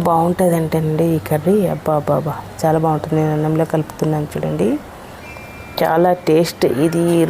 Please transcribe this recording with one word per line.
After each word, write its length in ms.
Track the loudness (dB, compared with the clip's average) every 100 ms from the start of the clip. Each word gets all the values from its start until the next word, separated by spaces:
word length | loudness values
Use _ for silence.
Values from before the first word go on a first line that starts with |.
| 4
బాగుంటుందంటే 720 | 2 2 2 2 2 0 0
అండి 220 | 0 0 2 0
ఈ 20 | 0
కర్రీ, 280 | -2 2 2 2
అబ్బా, 180 | -2 0 0
అబ్బా, 140 | 0 -2
అబ్బా, 140 | -2 -8 -10 -2
చాలా 160 | 0 2
బాగుంటుంది. 300 | 2 0 0 0
నేను 120 | 0 0
అన్నంలో 280 | 0 0 0
కలుపుతున్నాను 560 | -2 -4 -4 -2 -2 -4
చూడండి, 360 | -6 -4 0 0 -2 -6 -18 -18 -18 -18 -16 -16 -18 -12 -2
చాలా 300 | 0 4 4 2 2
టేస్ట్ 360 | 2 2 0 0 2 0
ఇది. 160 | 2 2 2